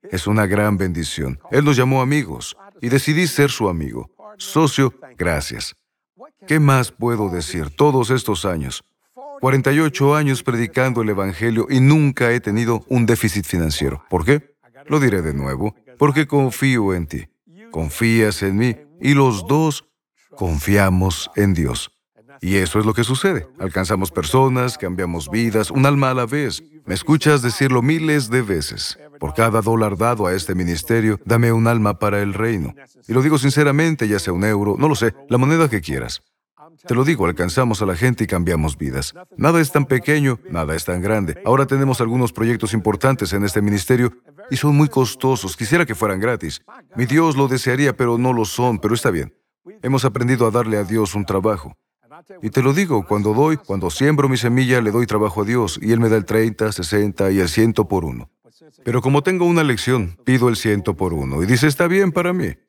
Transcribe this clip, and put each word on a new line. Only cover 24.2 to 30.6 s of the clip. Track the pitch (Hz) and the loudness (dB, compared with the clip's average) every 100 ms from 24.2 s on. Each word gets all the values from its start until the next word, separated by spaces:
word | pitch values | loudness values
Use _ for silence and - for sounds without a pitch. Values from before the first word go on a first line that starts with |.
| 80 131 135 127 123 - | 0 2 2 0 -2 -4
cambiamos | 95 90 90 85 69 | -8 -4 -4 -6 -4
vidas, | 107 117 107 104 | -2 0 0 0
un | 135 139 | 2 2
alma | 143 135 | 2 0
a | |
la | 127 117 | 0 -2
vez. | 147 135 - - - - | -4 -4 -6 -14 -20 -8
Me | |
escuchas | 90 - 151 151 147 | -6 2 2 4 2
decirlo | 123 - 135 127 | 2 0 0 2
miles | 123 160 160 151 113 | 2 0 0 -2 0
de | 123 | -2
veces. | 107 87 71 - - - - - | 0 -2 -4 -8 -10 -10 -18 -10
Por | 76 | -6
cada | 73 113 113 | 0 2 2
dólar | 107 113 107 95 | 2 0 0 0
dado | 117 117 95 | -2 0 -2
a | |
este | 92 - | -2 -4
ministerio, | 90 | -4